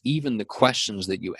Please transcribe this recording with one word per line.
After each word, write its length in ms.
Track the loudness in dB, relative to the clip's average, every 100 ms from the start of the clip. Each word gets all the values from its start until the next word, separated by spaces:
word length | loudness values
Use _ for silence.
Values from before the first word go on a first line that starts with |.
even 320 | 0 0 0 -2
the 80 |
questions 640 | -2 2 4 2 -4 -4 -4
that 120 | -4
you 140 | -4